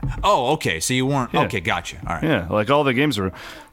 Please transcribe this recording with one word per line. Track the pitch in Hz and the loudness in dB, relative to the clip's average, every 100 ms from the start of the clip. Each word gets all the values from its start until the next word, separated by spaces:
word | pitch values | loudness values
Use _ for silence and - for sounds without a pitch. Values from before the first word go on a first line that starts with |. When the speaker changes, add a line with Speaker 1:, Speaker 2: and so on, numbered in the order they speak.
| - - | -6 -2
Speaker 1:
Oh, | 185 302 123 | 2 2 2
okay. | 123 123 - | 0 0 -2
So | - | 0
you | 127 131 | 0 2
weren't. | 139 120 | 0 0
Speaker 2:
Yeah. | - | 0
Speaker 1:
Okay, | 120 104 | 0 0
gotcha. | 85 92 - - - | -2 -2 -4 -10 -6
All | 85 | -2
right. | |
Speaker 2:
Yeah, | 160 127 80 | 0 0 2
like, | 101 107 | 0 4
all | 143 | 4
the | 143 | 4
games | 120 151 107 | 2 2 0
were. | 95 - - - - | -2 -4 -14 -18 -6